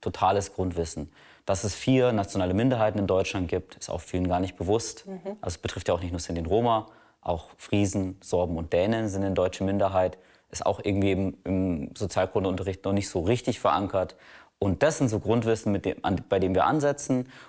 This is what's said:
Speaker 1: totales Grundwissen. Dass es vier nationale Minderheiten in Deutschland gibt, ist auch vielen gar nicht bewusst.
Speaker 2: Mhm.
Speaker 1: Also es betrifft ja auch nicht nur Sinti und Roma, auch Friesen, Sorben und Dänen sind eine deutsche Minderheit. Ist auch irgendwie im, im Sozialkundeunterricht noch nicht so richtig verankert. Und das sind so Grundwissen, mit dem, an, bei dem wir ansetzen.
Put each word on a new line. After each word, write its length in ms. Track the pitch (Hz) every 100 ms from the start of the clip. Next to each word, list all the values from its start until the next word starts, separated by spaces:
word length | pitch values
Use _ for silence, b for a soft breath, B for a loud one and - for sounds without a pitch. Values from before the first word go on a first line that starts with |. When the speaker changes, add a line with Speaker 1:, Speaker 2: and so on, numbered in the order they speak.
Speaker 1:
totales 520 | 98 - 95 101 98
Grundwissen. 600 | - 92 85 80 78 76 b b b -
Dass 160 | 95
es 120 | 104
vier 380 | - - 131 123
nationale 420 | 107 95 98 90
Minderheiten 440 | 95 131 120 107 104
in 80 | 98
Deutschland 420 | 95 95 98 87
gibt, 280 | 92 - -
ist 140 | -
auch 100 | 87
vielen 280 | - 90 90
gar 120 | 90
nicht 160 | 95 -
bewusst. 500 | 95 110 - - 196
Speaker 2:
Mhm. 300 | 190 196 214
Speaker 1:
Also 140 | -
es 40 | 87
betrifft 300 | - - -
ja 60 |
auch 60 | 87
nicht 100 | 87
nur 100 | 85
Sinti 200 | - 85
und 60 | 80
Roma, 400 | 104 120 110 - B B B
auch 280 | - 85 - -
Friesen, 640 | - 101 101 101 92 95
Sorben 340 | - 87 87 85
und 160 | 85
Dänen 360 | 87 101 113 110
sind 160 | 95
eine 100 | 98
deutsche 300 | 90 90 -
Minderheit. 540 | 95 98 98 92 92 - b b b
Ist 160 | - -
auch 140 | 98
irgendwie 300 | 101 98 98
im, 240 | 95 95 -
im 520 | - 95 92 80 - -
Sozialkundeunterricht 880 | 98 98 95 110 95 92 98 90
noch 80 | 98
nicht 160 | 98 98
so 120 | 90
richtig 400 | 87 120 - 110
verankert. 560 | 95 80 98 95 90 - B B B -
Und 240 | 98 87
das 160 | 151 151
sind 100 | 127
so 120 | 107
Grundwissen, 520 | 107 120 113 110 107
mit 120 | 98
dem, 120 | 95 -
an, 220 | 90 90 -
bei 100 | 98
dem 160 | 92
wir 100 | 90
ansetzen. 640 | 78 151 143 143 - 127 127 B